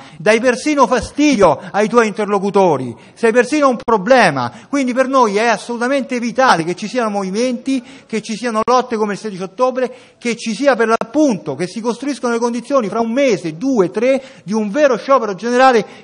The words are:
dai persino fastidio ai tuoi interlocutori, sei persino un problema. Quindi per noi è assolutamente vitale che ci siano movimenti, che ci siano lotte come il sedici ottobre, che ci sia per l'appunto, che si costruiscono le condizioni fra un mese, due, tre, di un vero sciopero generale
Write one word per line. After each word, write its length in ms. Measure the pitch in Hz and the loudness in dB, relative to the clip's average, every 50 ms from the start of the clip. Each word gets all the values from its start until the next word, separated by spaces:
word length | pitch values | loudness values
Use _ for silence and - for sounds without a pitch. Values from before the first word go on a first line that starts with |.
| - - - | -10 -20 -16
dai 240 | - 156 208 226 233 | -2 2 2 2 4
persino 480 | 240 254 240 226 - 302 302 285 262 196 | 2 0 0 0 -2 -2 2 2 2 2
fastidio 720 | 254 220 - - - - 294 302 269 196 196 160 139 - - 180 | 2 -2 -2 -4 -2 2 2 2 4 6 4 4 4 0 -4 -6
ai 180 | - 196 214 214 | -2 -2 -2 2
tuoi 180 | 233 240 226 214 | 2 2 2 2
interlocutori, 880 | 190 - 208 196 208 196 190 202 190 202 190 175 147 131 131 120 113 - - - _ | -2 -4 -4 -2 -2 -2 -2 0 2 4 4 4 2 0 -2 -8 -10 -14 -20 -20 _
sei 180 | - 226 233 226 | -2 0 2 2
persino 340 | 247 226 247 302 302 285 269 | 2 0 2 0 2 2 2
un 80 | 247 | 0
problema. 720 | - - 240 226 208 180 226 269 247 208 170 143 131 120 117 - - - - | 0 -2 0 0 0 2 4 4 6 6 4 2 0 -4 -6 -6 -12 -12 -4
Quindi 240 | 277 285 262 247 233 | -2 -2 -2 -2 0
per 160 | 262 254 254 | -2 -2 2
noi 260 | 277 262 240 214 196 | 2 2 2 2 2
è 120 | 208 233 240 | 0 2 2
assolutamente 720 | 214 - - - 240 226 240 247 277 277 247 - 254 240 | 0 -2 -4 -8 -6 -4 -2 -2 -2 -2 -2 -4 -6 -4
vitale 420 | 240 233 185 262 262 247 196 165 156 | -4 -4 0 2 2 2 2 2 0
che 100 | 170 175 | -4 -6
ci 140 | - 220 190 | -6 -8 -6
siano 220 | 240 254 233 214 | -4 -4 -4 -2
movimenti, 720 | 202 202 196 185 185 220 247 262 240 240 - 269 269 254 240 - - - - | -4 -4 -6 -4 -4 -2 -2 -2 -2 -4 -4 -4 -4 -4 -4 -8 -20 -20 -14
che 160 | - 226 214 | -8 -8 -8
ci 160 | 208 - 220 180 | -6 -6 -10 -6
siano 240 | 240 240 220 214 214 | -6 -4 -2 -2 0
lotte 320 | 233 254 254 247 247 233 | 2 2 2 2 0 -2
come 160 | 208 220 208 | -4 -2 -4
il 80 | 196 190 | -4 -8
sedici 220 | - 220 190 170 | -8 -10 -10 -8
ottobre, 520 | 190 185 - - 254 254 240 254 254 - - - - _ _ _ | -10 -10 -2 -2 -2 -2 0 -2 -4 -6 -6 -14 -20 _ _ _
che 200 | - 240 220 226 | -6 -6 -6 -4
ci 180 | - 233 214 | -6 -8 -6
sia 180 | 185 277 277 233 202 | 0 2 2 2 2
per 100 | 233 220 | 2 0
l'appunto, 680 | 226 - - - - 302 311 277 214 160 - 156 135 | 0 -2 -2 -2 0 2 2 2 2 -2 -4 -8 -6
che 120 | 127 180 175 | -6 -6 -6
si 140 | - 226 | -6 -6
costruiscono 500 | 202 240 208 - 277 285 269 - - 240 | -6 -6 -6 -4 -6 -8 -6 -4 -4 -4
le 80 | 233 233 | -2 -2
condizioni 480 | 240 240 233 240 233 - 285 269 214 185 | -2 -2 -4 -6 -6 0 0 0 0 0
fra 140 | 208 226 | -2 -2
un 100 | 233 226 | -2 -2
mese, 460 | 226 277 285 262 202 151 175 160 156 165 | 0 0 2 2 2 0 -2 -8 -8 -4
due, 340 | 240 277 262 220 180 170 | -2 0 2 2 2 2
tre, 320 | - 214 233 262 269 254 - - - - - | 0 -2 0 0 0 0 -2 -8 -20 -18 -10
di 80 | 165 214 | -4 -4
un 180 | 220 214 208 | -4 -4 -2
vero 240 | 196 294 302 269 233 | 0 2 2 2 2
sciopero 400 | 190 - 262 269 247 226 202 190 | 0 0 2 2 2 2 -2 -6
generale 500 | 165 220 233 247 247 262 262 247 214 - - - - | -6 -4 -2 2 4 4 6 4 4 0 -2 -12 -20